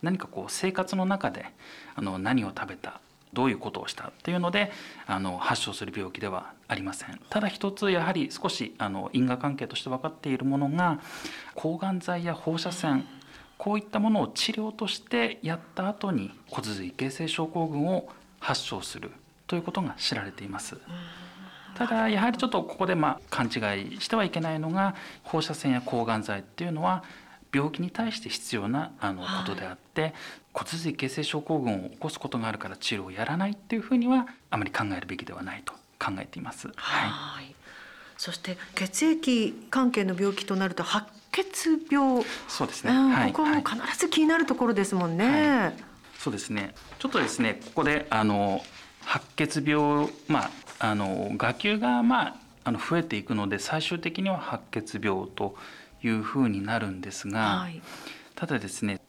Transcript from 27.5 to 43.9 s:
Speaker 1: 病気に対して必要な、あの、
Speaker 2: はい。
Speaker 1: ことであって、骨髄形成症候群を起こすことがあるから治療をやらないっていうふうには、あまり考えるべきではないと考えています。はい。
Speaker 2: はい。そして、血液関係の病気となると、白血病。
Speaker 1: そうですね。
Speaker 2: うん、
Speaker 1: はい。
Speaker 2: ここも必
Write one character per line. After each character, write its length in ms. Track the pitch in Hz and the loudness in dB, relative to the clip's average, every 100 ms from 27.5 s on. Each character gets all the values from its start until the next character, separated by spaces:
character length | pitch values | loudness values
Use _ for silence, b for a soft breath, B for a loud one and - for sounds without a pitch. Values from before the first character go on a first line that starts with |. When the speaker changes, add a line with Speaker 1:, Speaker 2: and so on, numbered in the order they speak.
Speaker 1:
病 180 | 139 147 | 0 0
気 100 | 151 | 0
に 80 | 180 | -4
対 220 | - 226 | -2 -2
し 80 | 220 | -4
て 100 | - | -8
必 260 | - - 117 | -8 -4 -2
要 120 | 101 | 0
な、 240 | 131 160 - | -2 -2 -4
あ 140 | 104 | -6
の、 100 | 92 | -4
Speaker 2:
は 200 | 87 95 | -4 -4
い。 20 | 95 | -4
Speaker 1:
こ 80 | |
と 60 | 92 | -6
で 80 | 92 | -6
あ 60 | |
っ 40 | - | -10
て、 360 | _ - 156 B B B _ | _ -2 -2 B B B _
骨 160 | - - | -8 -6
髄 220 | 165 165 | -4 -4
形 160 | - 131 | -2 -4
成 140 | 139 | -2
症 180 | 147 151 | -2 -2
候 180 | 147 156 | 0 0
群 260 | 123 101 92 | 2 -2 -4
を 40 | |
起 80 | - | -6
こ 120 | 156 | -8
す 100 | - | -6
こ 100 | - | -6
と 80 | 127 | -2
が 80 | 113 | -2
あ 40 | |
る 60 | 107 | -4
か 120 | 98 | -8
ら 80 | 95 | -6
治 180 | - 110 | -4 -4
療 100 | 95 | -4
を 60 | |
や 140 | 92 113 | -4 -2
ら 120 | 160 | 0
な 100 | 196 | 0
い 40 | |
っ 40 | 202 | -2
て 200 | - 226 | -2 -2
い 40 | |
う 20 | |
ふ 100 | 208 | 4
う 60 | 254 | 4
に 100 | 240 | 6
は、 200 | 262 247 B B | 4 4 B B
あ 80 | - | -2
ま 60 | |
り 80 | 98 | 0
考 140 | - 104 92 | -2 -2 -4
え 40 | |
る 80 | 90 | -6
べ 100 | 90 | -8
き 80 | - | -8
で 80 | |
は 100 | 90 | -10
な 120 | 92 98 | -10 -8
い 60 | |
と 100 | - - _ _ | -10 -14 _ _
考 120 | - 95 | -4 -4
え 60 | - | -8
て 140 | - | -10
い 20 | |
ま 100 | 123 | -10
す。 160 | - - - | -10 -12 -8
は 300 | - - 107 | -2 0 0
い。 40 | |
Speaker 2:
は 320 | - - - | -4 -8 -10
い。 120 | - - B B B B B B | -14 -18 B B B B B B
そ 140 | - | -8
し 60 | 170 | -8
て、 200 | - 180 B - | -8 -8 B -4
血 300 | 185 - 311 | -2 4 4
液 480 | 320 311 240 220 - - | 4 4 4 4 -2 -2
関 220 | 262 254 | 4 4
係 140 | 240 190 | 4 2
の 100 | 180 | 2
病 160 | 202 | 0
気 120 | 196 - | 0 0
と 100 | 190 | 2
な 120 | 190 | 2
る 80 | 175 | 0
と、 80 | |
白 240 | 170 214 208 - - | 0 0 -2 -18 -6
血 480 | - 381 - 330 320 - | -2 -2 0 4 4 4
病。 320 | 285 269 247 - B B | 4 6 6 2 B B
Speaker 1:
そ 160 | - | -2
う 40 | 131 | -2
で 60 | |
す 120 | - 226 | 0 4
ね。 80 | |
Speaker 2:
う 20 | 254 | 8
ん、 140 | 269 | 8
Speaker 1:
は 180 | 254 254 | 8 6
い。 60 | |
Speaker 2:
こ 100 | 285 | 4
こ 60 | 302 | 4
も 60 | 302 | 4
必 360 | 285 226 - | 2 -2 -4